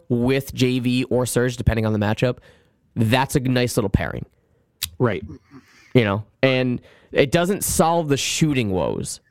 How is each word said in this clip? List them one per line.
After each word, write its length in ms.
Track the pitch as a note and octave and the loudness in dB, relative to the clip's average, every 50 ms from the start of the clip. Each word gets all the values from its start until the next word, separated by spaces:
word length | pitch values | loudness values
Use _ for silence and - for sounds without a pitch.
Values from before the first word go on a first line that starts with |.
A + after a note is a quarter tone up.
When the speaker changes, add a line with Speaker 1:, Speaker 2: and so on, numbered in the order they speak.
| - - | -4 -4
Speaker 1:
with 440 | B2 A#2+ A#2+ B2+ C3+ C#3 C#3 - - | -2 0 0 0 0 0 -2 -6 -2
J 260 | A#2+ C3 B2 B2+ B2+ | 0 0 0 0 0
V 240 | A#2+ B2+ B2 B2+ C3 | 0 0 0 0 0
or 200 | - A2+ B2 B2+ | 0 -2 -2 -2
Serge, 320 | A#2 - B2 B2 B2+ A#2+ | 0 0 0 0 0 -2
depending 280 | B2 A#2 - A2+ A2+ A2 | 0 0 0 2 2 0
on 80 | G#2+ A2 | 0 0
the 60 | G#2+ | 0
matchup, 380 | G#2 G#2 A2 - C3 B2 B2 - - - - _ _ _ _ _ _ _ _ | 0 0 0 0 -2 -2 -2 -6 -12 -20 -20 _ _ _ _ _ _ _ _
that's 400 | - A2+ A2 B2 B2+ C3+ - - | -2 0 2 2 2 0 0 -2
a 40 | D3 | -2
nice 360 | B2 C3 B2+ B2 B2 A#2 - | 0 0 0 0 0 0 0
little 120 | B2+ G#2+ G2 | -2 0 2
pairing. 360 | - - E2+ - - - - - _ _ _ _ _ _ _ _ _ _ - - - - | 0 0 0 -4 -6 -8 -12 -14 _ _ _ _ _ _ _ _ _ _ -10 -10 -2 -2
Speaker 2:
Right. 240 | B2+ A#2 G2 F2+ - - C#3 - - _ - C3 - _ _ - _ _ - | 0 0 0 -4 -8 -12 -16 -18 -20 _ -20 -20 -20 _ _ -20 _ _ 2
Speaker 1:
You 80 | B2+ A2+ | 2 4
know, 220 | G2+ G2 G#2 G#2+ - _ _ - | 4 2 -2 -4 -8 _ _ 0
and 380 | C3+ C3 B2+ B2+ B2+ B2 A#2 - - - _ _ _ - | 2 2 2 0 -2 -2 -4 -8 -14 -20 _ _ _ 0
it 180 | - C#3+ B2+ | 2 2 4
doesn't 320 | - E3+ F3 F3 G#3 - - | 2 2 2 0 0 -2 -4
solve 460 | - - - E3+ D#3+ E3+ E3+ E3 D3 | 0 2 2 2 4 2 0 0 0
the 80 | C#3 | -2
shooting 520 | C3 - - - - E3 D#3 C#3+ C3 A#2 G2+ | -2 -2 -4 -2 0 0 0 2 0 0 0
woes, 500 | F#2 F2+ C#2+ A1+ G1+ G1+ - - - - _ _ | 0 0 -2 -2 -4 -4 -6 -8 -10 -14 _ _